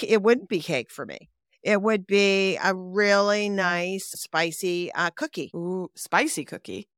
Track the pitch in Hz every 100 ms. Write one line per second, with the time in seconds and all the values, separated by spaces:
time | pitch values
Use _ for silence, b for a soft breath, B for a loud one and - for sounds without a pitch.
0 | - 214 208 247 - 165 151 135 107 -
1 | 123 67 - _ _ _ - 202 214 214
2 | 185 196 196 196 190 170 190 185 185 190
3 | 208 202 202 208 208 196 180 175 180 190
4 | - - - 160 170 160 185 175 175 -
5 | 170 - 311 - 143 170 175 185 180 -
6 | - 180 302 - - - - 95 -